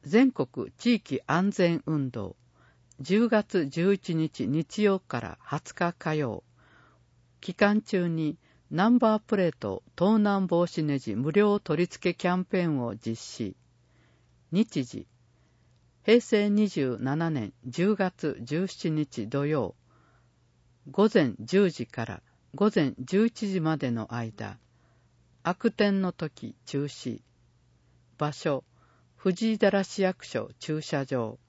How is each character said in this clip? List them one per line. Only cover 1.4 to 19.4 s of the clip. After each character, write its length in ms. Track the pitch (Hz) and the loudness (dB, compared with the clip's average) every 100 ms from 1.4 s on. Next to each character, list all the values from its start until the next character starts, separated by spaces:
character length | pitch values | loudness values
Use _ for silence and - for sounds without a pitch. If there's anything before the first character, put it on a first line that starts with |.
| 196 | 2
全 300 | 196 175 165 - | 2 2 2 -2
運 240 | 156 131 | -2 -2
動、 240 | 120 95 - _ _ _ _ _ - | -6 -10 -12 _ _ _ _ _ -16
十 300 | 135 202 233 | 0 2 4
月 400 | 220 202 190 139 | 2 2 0 0
十 260 | 165 180 | 0 2
一 220 | 202 - 160 | 2 0 -2
日 320 | 160 - 110 | -2 -2 -2
日 340 | 151 165 - | -2 -2 0
曜 160 | 208 190 | 2 2
か 220 | _ 123 | _ -6
ら 180 | 95 - | -6 -14
二 200 | - 147 | -8 -8
十 140 | - | -8
日 180 | - 175 | -4 -4
火 220 | - 165 156 | -2 -4 -2
曜、 260 | 135 98 _ _ _ _ _ _ _ _ _ _ | -2 -6 _ _ _ _ _ _ _ _ _ _
期 140 | - | -12
間 280 | 180 202 208 | 2 2 2
中 260 | - 190 175 | 0 -2 0
に 280 | 160 156 156 _ _ _ | 0 -2 -4 _ _ _
ナ 180 | 156 208 | 0 4
ン 100 | 240 | 6
バ 180 | 226 214 | 4 2
ー 20 | |
プ 160 | - 202 | 0 0
レ 120 | 175 | 0
ー 60 | - | -2
ト 280 | 104 95 _ | -6 -6 _
盗 240 | - 185 220 | 2 4 4
難 280 | 208 196 185 | 4 2 2
防 180 | 170 175 | 2 2
止 180 | - | 0
ネ 140 | 151 139 | -2 -2
ジ 160 | 117 | -4
無 160 | 104 139 | -4 0
料 300 | 175 208 202 | 2 4 2
取 240 | - 151 | 0 -2
り 20 | 180 | -2
付 280 | - 180 | -2 -4
け 40 | 175 | -2
キ 80 | 180 | 0
ャ 100 | 180 | 0
ン 80 | |
ペ 180 | 185 185 | 0 0
ー 80 | 175 | 0
ン 80 | 143 | 0
を 120 | 120 110 | -2 -6
実 200 | 120 113 | -6 -8
施。 400 | - - 104 - _ _ _ _ _ _ _ _ _ | -10 -8 -8 -8 _ _ _ _ _ _ _ _ _
日 340 | 170 220 - | -2 0 -2
時、 220 | 123 - - _ _ _ _ _ _ _ _ _ | -6 -8 -14 _ _ _ _ _ _ _ _ _
平 180 | - 233 | 4 4
成 300 | - 208 208 | 4 2 4
二 180 | 208 208 | 2 2
十 280 | 175 135 120 | 0 -2 -2
七 300 | 131 147 165 | -2 -2 0
年 220 | 147 104 - 131 | -2 -6 -10 -10
十 280 | 123 190 | -2 0
月 440 | 208 185 - 156 - | 2 -2 -2 -6 -6
十 240 | 120 151 190 | -4 -4 -4
七 240 | - 180 | -4 -2
日 380 | 156 151 - 107 | -2 -2 -6 -4
土 180 | 139 | -2